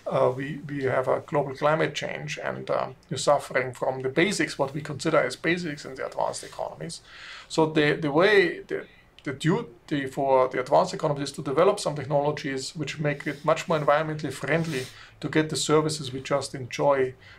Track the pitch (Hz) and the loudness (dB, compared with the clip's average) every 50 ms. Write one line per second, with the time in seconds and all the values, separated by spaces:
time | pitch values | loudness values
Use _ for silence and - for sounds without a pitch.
0 | - - 175 135 135 127 127 131 143 139 160 - - 143 143 143 135 123 131 135 | -6 -2 2 4 4 4 2 0 -4 -8 -8 -8 -8 -8 -6 -2 0 0 2 2
1 | 127 131 131 139 - - 156 147 143 143 131 - 147 147 156 160 160 151 151 - | 2 2 2 0 0 -2 0 0 0 0 -2 0 2 2 4 4 2 0 -2 -4
2 | - - - 139 147 151 151 151 139 139 - 127 131 131 139 131 - 131 131 - | -6 -6 -6 -6 -8 -8 -8 -6 -4 -6 -6 -6 -4 -2 0 0 -2 -2 -6 -12
3 | _ - - 120 - 156 143 139 - - - 135 127 127 123 - 143 135 127 131 | _ -8 -6 -2 2 4 4 2 2 0 -2 -2 -2 -2 -4 -4 -2 -2 -2 -2
4 | 131 131 131 160 170 - 185 - 156 147 - - 139 131 - 151 147 - 143 123 | -2 -2 2 2 2 2 2 0 -2 -2 0 -2 -2 -2 -4 -6 -8 -8 -8 -4
5 | - 165 151 147 135 123 123 - - 165 175 180 175 160 147 147 - 135 135 123 | -2 2 4 4 2 2 -2 -4 -2 -2 -2 -2 -2 -6 -8 -8 -12 -12 -10 -8
6 | 120 - - - 52 - - - - - - - - - - - 156 170 - - | -8 -8 -4 -2 -2 -2 -2 -6 -10 -12 -8 -8 -8 -8 -8 -10 -12 -12 -12 -12
7 | - - - - - - - - - - - 160 160 156 156 160 151 147 147 - | -16 -18 -20 -18 -18 -16 -16 -18 -16 -4 2 2 2 4 4 4 4 4 2 2
8 | 165 143 139 160 180 214 214 196 180 165 - - - - 156 - - - - - | 0 0 2 4 6 6 6 6 6 4 2 -4 -8 -8 -6 -8 -8 -8 -18 -20
9 | _ _ _ _ - 143 135 - - 156 190 233 240 - - - _ - 160 143 | _ _ _ _ -8 -8 -6 -2 2 2 2 2 0 -4 -12 -18 _ -6 -6 -4
10 | 135 - - 147 139 135 135 127 127 - - 131 123 135 147 160 185 175 - 156 | -4 -4 -4 -2 2 4 6 6 4 4 2 -2 -2 4 4 4 4 4 0 -2
11 | 151 151 143 143 147 - - - 147 147 135 156 170 202 208 - - 165 151 147 | -2 -2 -2 -2 -4 -6 -6 -8 -6 -2 2 4 4 4 4 2 0 -4 -4 -4
12 | 127 120 151 143 143 151 147 - - 143 135 131 131 - - 156 147 - - 151 | -4 -2 0 0 0 0 -2 -2 -4 -6 -6 -6 -6 -8 -6 -6 -6 -6 -4 -2
13 | 151 147 143 147 - 156 147 - - 151 165 160 - - 170 151 147 147 143 151 | -2 -2 -2 -2 -4 -8 -8 -4 0 0 0 2 2 0 0 0 4 4 4 4
14 | 160 156 156 151 151 139 127 - - - 160 165 165 165 151 127 127 - - - | 4 0 -4 -4 -6 -6 -6 -6 -2 0 0 0 0 0 -2 -4 -6 -6 -12 -18
15 | - - - - - 151 - 156 156 156 - - - - 151 156 156 156 151 - | -20 -20 -16 -10 -6 -2 0 2 2 2 0 -2 2 4 4 4 4 4 -2 -4
16 | 139 120 123 135 131 - 143 139 - - - 139 123 113 - - 147 143 139 135 | -6 -8 -8 -8 -4 0 0 0 -2 -2 -8 -8 -10 -8 -4 0 4 4 4 4
17 | 131 127 127 - - - - | 2 0 -2 -8 -18 -20 -20